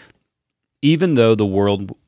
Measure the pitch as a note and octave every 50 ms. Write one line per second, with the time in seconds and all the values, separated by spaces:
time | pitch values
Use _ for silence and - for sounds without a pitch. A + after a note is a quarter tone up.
0 | - _ _ _ _ _ _ _ _ _ _ _ _ _ _ - - D3 D#3+ D3+
1 | F#3+ F3+ D3+ B2 A2+ A2+ A2+ G#2 G#2 G2+ F#2+ G2 G2+ G2+ G2+ G2 G2+ F#2+ - _
2 | _